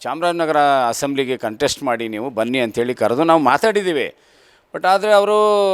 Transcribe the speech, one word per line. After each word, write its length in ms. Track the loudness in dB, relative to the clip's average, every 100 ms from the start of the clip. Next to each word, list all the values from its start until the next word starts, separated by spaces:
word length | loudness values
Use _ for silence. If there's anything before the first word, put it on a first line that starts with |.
ಚಾಮರಾಜನಗರ 560 | -10 -4 -2 -2 0 2 2 2 0
ಅಸೆಂಬ್ಲಿಗೆ 480 | -2 -4 -4 -4 -4
ಕಂಟೆಸ್ಟ್ 460 | -6 -2 -4 -2
ಮಾಡಿ 260 | -4 -4 -4
ನೀವು 220 | -6 -6
ಬನ್ನಿ 280 | -4 -2 -2
ಅಂಥೇಳಿ 360 | -2 -2 -4
ಕರೆದು 300 | -2 -2 0
ನಾವು 160 | 2 2
ಮಾತಾಡಿದ್ದೀವಿ. 760 | 4 2 2 0 -2 -4 -6 -10 _ _ _ _ _
but 120 | -4 0
ಆದ್ರೆ 260 | 0 4
ಅವರು, 220 | 4 4 2 4 2 2